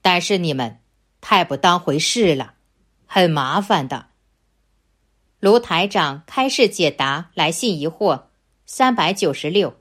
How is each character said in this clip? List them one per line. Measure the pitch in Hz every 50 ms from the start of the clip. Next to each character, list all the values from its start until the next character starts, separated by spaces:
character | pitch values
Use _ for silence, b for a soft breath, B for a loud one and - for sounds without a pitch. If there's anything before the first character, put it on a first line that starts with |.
但 | _ 190 180 175
是 | 175 - 208 185
你 | 175 165 143
们 | 131 127 113 113 _ _ _ _ _ _ _ _ _
太 | - - - 190 175
不 | 170 143
当 | 135 - 180 175 120
回 | - - 139 151
事 | 160 - - 240 226 180 151
了， | 135 123 - _ _ _ _ _ _ _ _ _ _ _
很 | _ - 196 185 175
麻 | 160 147 135 131 147 190
烦 | 202 - 214 165 135
的。 | 131 139 - - _ _ _ _ _ _ _ _ _ _ _ _ _ _ _ _ _ _ _ _ _ _ _ _ _ _ _
卢 | - 196 214 240
台 | 240 - 175 160 185
长 | 202 - 208 160 143 139 143 -
开 | - - - 262 277
示 | - - 262
解 | 196 - - 180 151
答 | - - 139 135 139 151 170 _ _
来 | - 160 156 165
信 | - - 240 190 151
疑 | 143
惑 | 160 165 - 214 196 147 147 _ _ _ _ _ _ _ _ _
三 | _ - - 262 262 247
百 | 220 165 160 196
九 | 196 202 165 135
十 | - - 151
六 | 175 202 190 135 - _